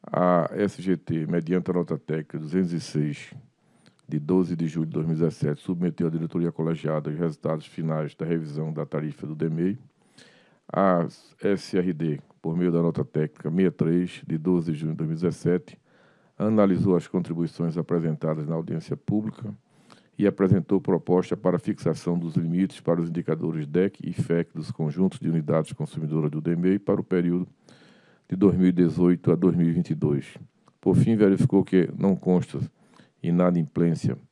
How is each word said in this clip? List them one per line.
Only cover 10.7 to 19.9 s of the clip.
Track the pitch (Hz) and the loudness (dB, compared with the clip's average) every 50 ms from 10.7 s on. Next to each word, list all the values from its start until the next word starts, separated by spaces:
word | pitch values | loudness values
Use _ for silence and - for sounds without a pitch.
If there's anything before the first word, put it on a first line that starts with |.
| - | -2
A | - 98 98 90 87 85 - - - _ _ _ _ - | 0 2 4 4 2 0 -2 -6 -12 _ _ _ _ -2
S | 101 101 92 - - - | -2 -2 -2 -4 -4 -2
R | 95 90 92 87 | -2 0 0 -2
D, | 76 82 80 73 69 - _ _ _ | -2 -2 -4 -4 -4 -8 _ _ _
por | - 82 82 | -8 -4 -2
meio | 87 90 90 | 0 0 2
da | 85 85 | 2 2
nota | 85 85 80 - 73 | 2 0 0 -2 -4
técnica | - _ 76 78 76 _ - - 78 | -4 _ -4 -4 -4 _ -8 -8 -4
sessenta | 80 90 95 | 0 2 2
e | 90 80 | 2 2
três, | - - 82 85 90 90 87 - - - | 2 0 2 2 2 0 -2 -6 -14 -8
de | - 82 80 | -6 -6 -2
doze | 78 90 90 87 80 85 | 0 2 2 2 2 -2
de | 78 73 | -4 -4
junho | 80 80 78 | -4 -6 -4
de | 69 | -4
dois | 80 78 | -4 -4
mil | 82 80 | -4 -2
e | |
dezessete, | 87 87 76 - - 85 87 90 - - - _ _ _ _ _ _ _ _ _ _ _ _ _ | -2 -2 -2 0 -2 0 0 0 -2 -6 -20 _ _ _ _ _ _ _ _ _ _ _ _ _
analisou | 98 107 110 107 101 98 95 87 92 101 92 | -2 0 4 4 4 4 4 2 4 4 2
as | 85 80 - | 2 0 0
contribuições | - 95 87 87 87 82 85 80 - - 85 85 78 | -2 -4 -2 -2 -2 -4 -4 -4 -4 -4 -4 -4 -2
apresentadas | 85 78 - 87 87 82 82 78 78 - 80 78 78 76 | -4 -4 -2 -2 0 0 -2 -4 -2 -2 -4 -4 -4 -4
na | 76 82 | -4 -4
audiência | 80 80 - 82 82 78 - - | -6 -4 -6 -6 -8 -6 -8 -10
pública | - _ - 104 107 107 110 - - - 107 104 - _ _ _ _ _ _ | -10 _ -2 -2 -2 -2 -4 -10 -10 -12 -12 -12 -14 _ _ _ _ _ _